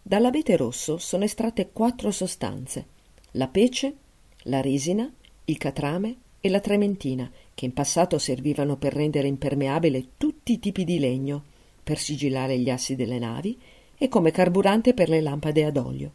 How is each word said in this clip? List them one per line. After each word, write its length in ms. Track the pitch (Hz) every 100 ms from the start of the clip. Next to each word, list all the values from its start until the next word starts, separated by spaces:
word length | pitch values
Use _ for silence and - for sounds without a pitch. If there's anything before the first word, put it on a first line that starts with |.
Dall'abete 560 | - 196 240 269 311 175
rosso 400 | 131 123 - 160
sono 280 | - 180
estratte 460 | 208 - 233 226 185
quattro 400 | - 226 247 208
sostanze: 720 | 196 185 - 107 101 127 - - - _ _ _
la 160 | - 131
pece, 460 | - 240 247 269 294 _ _ _ _
la 180 | - 135
resina, 520 | 135 139 147 196 254 - - - -
il 120 | 151
catrame 580 | 147 135 147 165 208 247 _ -
e 80 | 196
la 120 | 196
trementina, 680 | 202 208 208 196 135 131 120 - -
che 120 | -
in 80 | 127
passato 420 | 127 143 - 180 156
servivano 600 | - 127 143 147 143 139
per 180 | 143
rendere 320 | 135 151 151 139
impermeabile 840 | 139 143 139 139 147 165 131 127 -
tutti 360 | 302 302 -
i 80 | 233
tipi 240 | 202 190
di 160 | 170 175
legno, 420 | 139 127 135 143 143 - _ _
per 160 | - 151
sigillare 600 | - 147 143 131 131 127
gli 120 | 123
assi 240 | 127 -
delle 240 | 135 117 123
navi 400 | 117 120 180 247 - - _ -
e 100 | 262
come 220 | 226 160
carburante 640 | 156 180 180 196 208 226
per 140 | 247 165
le 120 | 160
lampade 440 | 151 143 156 151
ad 120 | 151 143
olio. 360 | 127 131 143